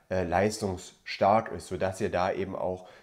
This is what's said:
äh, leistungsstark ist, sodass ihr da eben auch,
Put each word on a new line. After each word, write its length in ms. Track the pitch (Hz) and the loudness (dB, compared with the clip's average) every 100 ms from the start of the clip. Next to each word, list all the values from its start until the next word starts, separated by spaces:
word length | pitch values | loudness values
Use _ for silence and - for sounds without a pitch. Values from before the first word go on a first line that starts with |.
| _ | _
äh, 140 | 92 | -2
leistungsstark 1300 | 87 87 104 104 101 87 - - - - 98 110 110 | 2 2 2 0 -2 -4 -8 -18 -12 2 4 4 2
ist, 160 | 90 - | -6 -8
sodass 320 | 92 95 95 | -2 -2 -2
ihr 120 | 98 | -2
da 200 | 90 92 | 0 0
eben 240 | - 95 92 | -2 -4 -4
auch, 320 | 90 90 - - | -4 -4 -10 -20